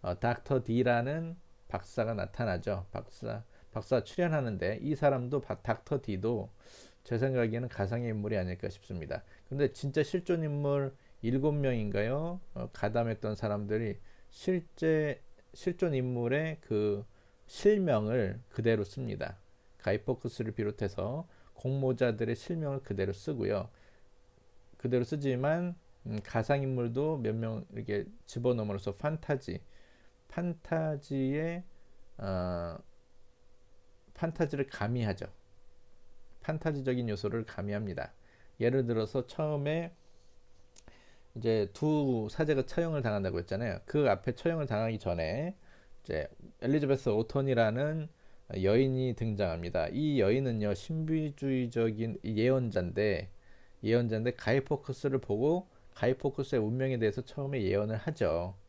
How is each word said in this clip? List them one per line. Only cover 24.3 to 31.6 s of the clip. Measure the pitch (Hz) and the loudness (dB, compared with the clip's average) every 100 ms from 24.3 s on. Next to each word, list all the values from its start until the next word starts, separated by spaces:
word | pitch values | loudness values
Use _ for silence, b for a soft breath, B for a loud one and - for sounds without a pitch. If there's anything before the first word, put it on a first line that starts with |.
| - - - - - | -20 -20 -20 -20 -8
그대로 | 131 123 | 0 2
쓰지만, | 123 151 139 123 139 165 175 175 - - - | 2 0 0 2 2 0 -2 -6 -16 -16 -8
음, | 107 | -6
가상인물도 | - 113 110 143 135 127 117 120 151 156 | -2 -2 2 2 2 0 0 0 0 0
몇 | 110 110 | 0 0
명 | 113 110 - | -2 -4 -8
이렇게 | - 107 104 - - - | -10 -2 -2 -4 -12 -10
집어넣음으로써 | - 123 120 107 98 101 98 | -2 2 2 0 -2 -4 -4
판타지, | 151 156 - 143 - - b b b b b b - | -4 -4 -2 -2 -2 -8 b b b b b b -10
판타지의, | - 175 165 - 165 160 147 - 139 131 143 165 170 | -4 -4 -4 -2 -2 0 -4 -2 0 0 0 -2 -4